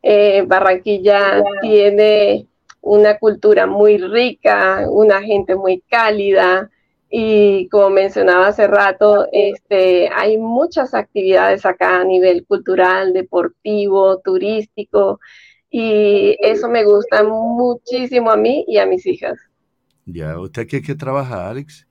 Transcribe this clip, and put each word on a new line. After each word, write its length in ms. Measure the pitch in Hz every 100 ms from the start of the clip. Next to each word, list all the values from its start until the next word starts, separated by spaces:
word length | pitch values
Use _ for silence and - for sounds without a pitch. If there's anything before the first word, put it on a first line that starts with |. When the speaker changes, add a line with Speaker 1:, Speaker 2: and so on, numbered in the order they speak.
Speaker 1:
Eh, 420 | - 208 208 196 185
Barranquilla 920 | 190 190 185 214 202 190 202 196 202
Speaker 2:
Wow. 80 | 202 202
Speaker 1:
tiene 840 | 226 214 202 202 214 208 202 214 - _ _ -
una 380 | - 208 208 208
cultura 500 | 220 196 214 196 190
muy 300 | 202 208 208
rica, 880 | 185 220 247 - 214 202 190 190 202
una 320 | 202 214 196
gente 340 | 208 202 190 190
muy 280 | 190 185 _
cálida, 800 | 233 226 214 202 196 180 185 214 _ _ _ _
y 580 | 233 220 214 208 196 180
como 220 | 208 196
mencionaba 580 | 190 196 208 190 180 190
hace 180 | 208 202
rato, 600 | 202 196 185 208 208 -
este, 760 | 208 202 202 _ 196 185 180 175
hay 300 | - 202 220
muchas 560 | 226 233 339 330 262
actividades 720 | 226 208 208 185 185 190 196 196
acá 340 | 180 185 180
a 60 | 185
nivel 400 | 185 185 175 -
cultural, 680 | 202 - - 185 185 190
deportivo, 1080 | 185 185 180 170 _ 214 208 202 196 190 185
turístico, 1000 | 190 185 202 220 214 - - - 196 202 - - _ _ _
y 680 | 233 226 214 208 202 202 214
eso 300 | - 208 240
me 160 | 233 208
gusta 380 | 208 - 220
muchísimo 1080 | 214 220 226 233 247 240 - 254 254 247 233
a 60 | 214
mí 260 | 220 285 -
y 80 | 214
a 80 | 190
mis 200 | 185 185
hijas. 320 | 175 - 170 _ _ _ _ _ _ -
Speaker 3:
Ya, 340 | 85 78 82
¿usted 260 | 92 - 113
qué, 160 | 139
qué 140 | - 147
trabaja, 540 | 131 135 127 107 92
Alex? 400 | 123 143 - _